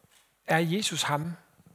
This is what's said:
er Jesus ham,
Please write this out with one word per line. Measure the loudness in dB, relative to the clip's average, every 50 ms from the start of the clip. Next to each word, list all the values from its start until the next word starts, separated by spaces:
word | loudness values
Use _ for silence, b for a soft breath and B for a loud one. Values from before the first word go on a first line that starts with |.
| _ b b b b b b b b
er | 0 2 2
Jesus | 2 2 0 0 0 -2 -2 -2 -2
ham, | 0 0 0 -2 -4 -8 -10 -14 _ _ _ -20 -20 -20